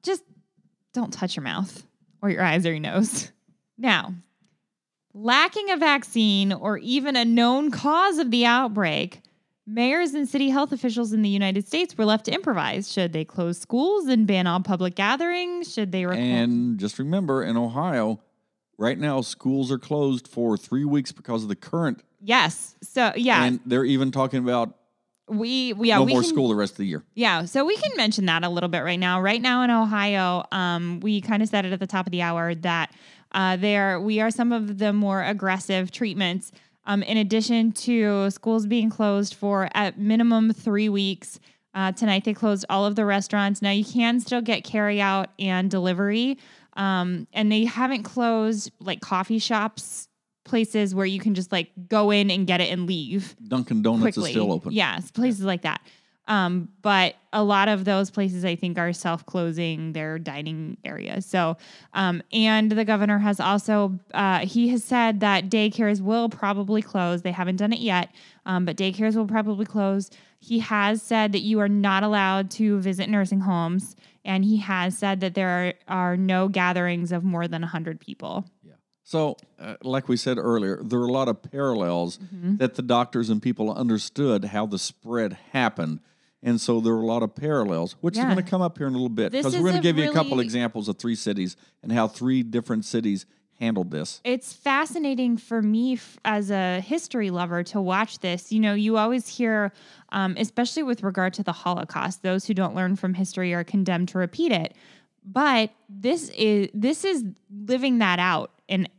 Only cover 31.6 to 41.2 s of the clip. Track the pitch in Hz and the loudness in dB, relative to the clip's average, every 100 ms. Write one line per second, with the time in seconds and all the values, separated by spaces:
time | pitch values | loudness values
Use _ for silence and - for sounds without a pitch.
31.6 | 185 185 190 196 185 175 175 170 170 170 | -2 -4 -4 -4 -2 -2 -2 -2 -2 -2
32.6 | 175 170 160 - - - _ - 185 185 | -2 -2 -2 -8 -20 -20 _ 0 0 2
33.6 | 208 202 196 180 202 214 220 226 240 233 | 2 2 2 0 0 0 0 0 0 0
34.6 | 208 196 214 208 202 190 175 208 190 185 | -4 -2 0 2 2 0 0 -2 0 -2
35.6 | 185 190 185 - 233 170 180 185 - - | 0 -2 -2 -4 -4 0 -2 -2 -8 -20
36.6 | _ _ 202 202 - 220 202 220 220 233 | _ _ -4 -2 0 0 2 0 2 2
37.6 | 226 214 - 233 214 202 196 190 226 226 | 2 0 0 2 2 2 0 -2 0 0
38.6 | 208 240 220 208 214 202 202 - 202 202 | 2 2 2 2 2 2 0 -2 0 0
39.6 | 190 - 202 - 208 220 233 226 220 220 | 0 -2 -2 -2 0 2 4 4 2 0
40.6 | - 202 214 202 196 196 | -2 0 0 0 -2 -4